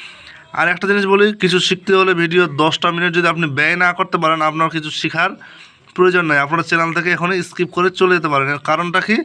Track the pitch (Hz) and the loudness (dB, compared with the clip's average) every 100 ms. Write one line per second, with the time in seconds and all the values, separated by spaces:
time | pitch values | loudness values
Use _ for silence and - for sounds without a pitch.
0 | - - - - - - 160 175 190 202 | -20 -20 -20 -20 -12 -2 0 0 0 0
1 | 196 196 208 208 185 180 170 185 - 190 | 2 4 2 2 0 0 0 -2 0 2
2 | 190 175 170 175 175 143 156 156 175 170 | 2 2 0 2 0 2 0 2 -2 0
3 | 175 170 170 165 165 135 151 175 180 - | -2 0 0 0 -4 0 0 2 0 0
4 | 185 180 160 160 156 151 160 160 151 - | -2 0 0 0 0 0 -2 -4 -8 -8
5 | 160 160 185 - - - - _ _ - | -6 -2 -2 -4 -18 -20 -20 _ _ 2
6 | 180 180 165 147 143 165 165 165 165 165 | 2 4 2 0 0 -2 -2 -2 0 -2
7 | 170 165 170 185 175 - 175 180 185 185 | -2 -2 -2 -2 -6 -4 -4 0 0 2
8 | 185 180 156 143 135 143 147 156 175 180 | 2 2 2 0 0 -2 -2 -2 0 -2
9 | 175 220 | 0 -2